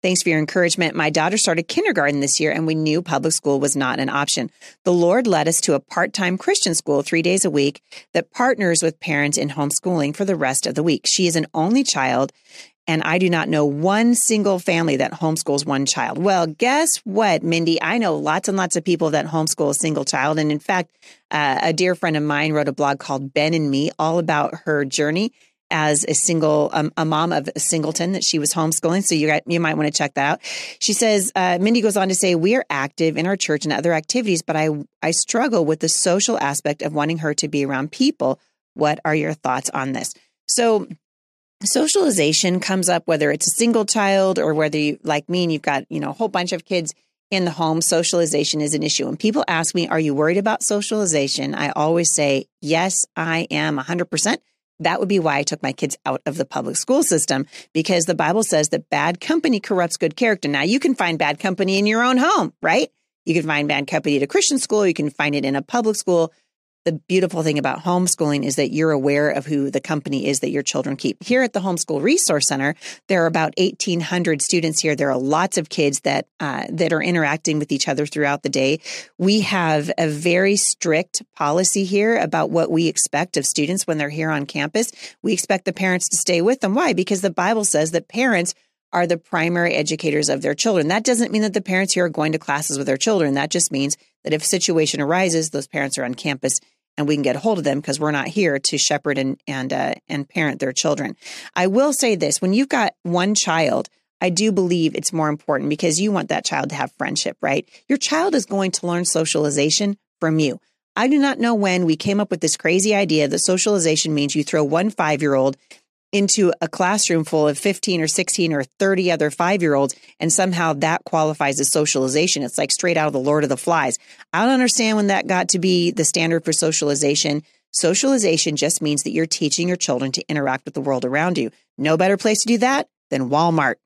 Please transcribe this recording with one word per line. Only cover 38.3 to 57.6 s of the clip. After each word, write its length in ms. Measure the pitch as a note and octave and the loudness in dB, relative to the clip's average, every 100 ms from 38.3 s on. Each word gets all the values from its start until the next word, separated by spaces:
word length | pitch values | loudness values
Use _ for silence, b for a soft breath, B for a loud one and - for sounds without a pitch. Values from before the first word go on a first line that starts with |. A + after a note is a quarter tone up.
| C3+ _ _ _ | -2 _ _ _
What 260 | - D3 D3 D#3+ | -2 0 0 0
are 100 | D#3 | -2
your 160 | D3+ | -2
thoughts 380 | D#3 C3+ B2+ - | -4 -4 -4 -4
on 240 | C#3 C3+ | -4 -4
this?" 200 | C3+ - - b _ - | -6 -8 -12 b _ -4
So 380 | - A#3 A3 F#3 D#3+ _ _ _ _ _ _ | 0 2 2 -2 -14 _ _ _ _ _ _
socialization 960 | G3+ C4 D#4 G4+ E4 G3 D3 D#3 F#3 F#3 | -2 0 2 2 2 2 2 2 2 0
comes 300 | - F#3+ F3 | 0 0 2
up, 140 | F3 - | 0 0
whether 260 | D#3 D3 | 0 2
it's 160 | D3+ - | 0 -2
a 40 | |
single 340 | - A#3 A3+ G#3+ | 0 2 2 2
child 540 | A3+ G3 G3 F#3+ F#3 | 0 2 4 2 2
or 140 | D3+ | 0
whether 240 | D#3 D#3 D3+ | 2 0 0
you, 220 | D3+ D3 | -2 -2
like 260 | - D3+ - | -2 -2 0
me, 140 | F3 | -2
and 100 | F3 | 0
you've 80 | D#3 | 0
got, 240 | - C#3 - | -2 -4 -4
you 120 | D#3+ | -8
know, 80 | C#3+ | -6
a 40 | |
whole 140 | C#3+ A3+ | -4 -2
bunch 240 | F#3+ F3+ | -2 -4
of 140 | F3 - | -6 -2
kids 280 | F#3 D#3 - _ _ _ | -4 -4 -10 _ _ _
in 160 | F#3+ F3+ | -2 -2
the 60 | |
home, 300 | E3 D#3+ D#3+ | 0 0 0
socialization 800 | D#3+ E3 E3 F3 E3 D#3+ D#3 D#3 | 2 0 2 0 2 0 0 0
is 140 | D3 | -2
an 100 | D3 | 0
issue. 220 | D3+ - C#3 | 0 -2 -4
When 100 | D#3+ | -2
people 300 | G#3+ A#3 - | 0 0 0
ask 260 | E3 E3 | 0 0
me, 140 | F3+ E3+ | -2 0
"Are 140 | E3 | 0
you 120 | D#3 | 0
worried 240 | C#3 D3+ F3+ | 2 2 2
about 260 | G3+ A3 | 0 -2
socialization?" 920 | - G#3 G3+ G#3+ G3 D#3 C#3 - C#3 D3 | -2 -2 -2 -2 0 0 0 -2 -4 -2
I 140 | D3 | -4
always 440 | C#3+ D3+ E3+ E3+ | 0 2 2 2
say, 340 | - C#3+ C3+ - _ | 2 2 0 -2 _
"Yes, 460 | C#3+ D#3+ F#3 F#3+ - - | -2 0 0 -2 -4 -4
I 320 | E3 E3 E3+ | -2 -2 -2
am, 300 | D#3 D#3 D3 | -2 -2 -4
a 40 | |
hundred 240 | C3 F3 F3 | -4 -4 -2
percent." 340 | D#3 G3 B3 _ _ _ _ | -2 -2 -2 _ _ _ _
That 200 | D#3+ F3+ | -2 0
would 100 | F#3+ | 0
be 100 | G3 | 2
why 180 | D#3+ C#3 | 2 0
I 60 | |
took 180 | C#3+ D3+ | -2 -4
my 120 | C3+ | -6
kids 220 | C3 C#3+ - - | -4 -6 -4 -6
out 160 | C3 - | -4 -4
of 120 | D3 | -6
the 60 | |
public 320 | - C#3+ B2 - | -6 -4 -6 -6
school 280 | - C4 | 0 2
system, 420 | B3+ E3 - C3+ C3+ B | 2 0 0 -2 -4 B